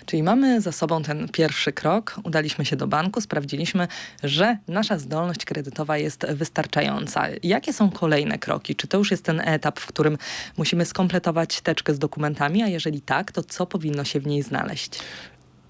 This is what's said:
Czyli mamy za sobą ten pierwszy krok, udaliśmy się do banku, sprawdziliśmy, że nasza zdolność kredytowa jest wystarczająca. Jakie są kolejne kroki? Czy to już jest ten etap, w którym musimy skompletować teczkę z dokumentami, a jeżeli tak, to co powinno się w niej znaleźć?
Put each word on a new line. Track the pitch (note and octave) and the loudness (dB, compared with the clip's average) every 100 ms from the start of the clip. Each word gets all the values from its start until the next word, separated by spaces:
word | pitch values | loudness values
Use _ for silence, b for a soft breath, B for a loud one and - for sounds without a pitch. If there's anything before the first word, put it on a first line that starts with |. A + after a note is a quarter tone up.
| - | -2
Czyli | D#3+ | 0
mamy | E3 A#3+ C4+ A#3 | 4 4 6 4
za | F3 | 2
sobą | D3+ D#3 E3 | -2 0 0
ten | D3+ D3+ D#3 | 0 -4 -2
pierwszy | - D#3 - D#3 | 2 2 2 -2
krok, | - D#3 G3+ G#3+ - | 0 2 2 0 -6
udaliśmy | F3 D#3+ D3+ - C#3+ | -2 0 0 -2 -2
się | C#3 | 0
do | C#3 | 0
banku, | D3 F#3 A#3 | 0 0 -2
sprawdziliśmy, | G#3 D#3 C#3+ C#3 E3+ F#3 F3 B B B | -4 -4 -4 -4 -2 0 -2 B B B
że | C#3+ C#3+ G#3 G#3+ - | -2 2 4 2 -2
nasza | F3+ G#3+ F3+ | -2 0 -2
zdolność | C3+ D#3 F3 E3 - | -2 -2 -2 -2 -4
kredytowa | D3+ C#3 D3 D3+ D3+ | -6 -4 -6 -2 0
jest | D3+ - D3+ | 0 -2 -4
wystarczająca. | C#3+ D#3+ - D3+ D3 C#3+ C#3 D#3 D#3 - - F3 | -2 -2 -2 -2 0 0 0 -2 -2 -2 -2 0
Jakie | A#3 D#4+ | 2 0
są | - G3+ | 2 2
kolejne | - E3 D3 D3 D3 | 4 2 4 2 -2
kroki? | - D3+ - D3 | -2 -2 -2 -6
Czy | - | 0
to | F#3+ | 2
już | G3+ | 2
jest | F3+ | 2
ten | - D#3+ E3 | 0 0 2
etap, | D#3 D3 - | 2 0 -2
w | - | -4
którym | - D3+ D3 B B B - | 2 2 2 B B B -4
musimy | D3+ E3+ E3 | 0 2 2
skompletować | - F#3 F3+ F3 D#3+ E3 - | 2 2 2 2 0 0 -2
teczkę | - D#3+ - | 0 0 0
z | C#3+ | 0
dokumentami, | D3+ - D3+ D3 C#3+ F#3+ | 0 0 -2 0 2 2
a | A3 | 2
jeżeli | E3+ D#3 D3 | 0 -2 -4
tak, | - C3+ - | 0 -2 0
to | - | -4
co | - - F3+ | -6 -4 -2
powinno | D#3+ D#3 C#3+ | -2 -2 -2
się | C#3 D3 | -2 -2
w | C#3 | 0
niej | C#3+ | 0
znaleźć? | C#3 C#3 - D3 - - B B B B _ - _ | 0 -2 -2 -4 -8 -10 B B B B _ -20 _